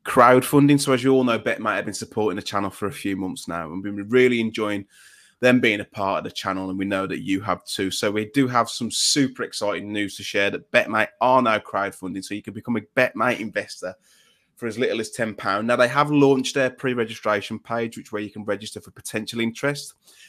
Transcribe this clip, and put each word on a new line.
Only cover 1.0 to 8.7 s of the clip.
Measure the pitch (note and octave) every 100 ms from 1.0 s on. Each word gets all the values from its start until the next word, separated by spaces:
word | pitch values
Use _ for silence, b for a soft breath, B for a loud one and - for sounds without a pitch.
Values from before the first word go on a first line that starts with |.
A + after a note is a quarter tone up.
you | C3
all | C3
know, | B2 A2
Bet | A2+ -
Mate | G#2+ G2
have |
been | G#2+
supporting | - A2+ A2+ G#2+ F#2+
the |
channel | - G2+ G2
for | - G2+
a |
few | - G2+ F#2+
months | F#2 - -
now, | E2+ D#2+
and | F2+
we've | G2+
been | G2+ G2+
really | B2+ B2+ A#2+
enjoying | A2+ A2 G#2+ G2+ G2 b b b b b
them | B2 B2+
being | A#2 G#2
a |
part | G2 - G2 E2+
of |
the | E2+
channel, | - G2+ F#2+ F#2+
and | F#2+
we |
know | G2 F#2+ F#2+
that | D#2+
you | G2 G2
have | A2 F2+
too. | - - F#2+
So | - G#2+
we | G#2+ G#2+
do | C#3+ B2+
have | B2
some | A2+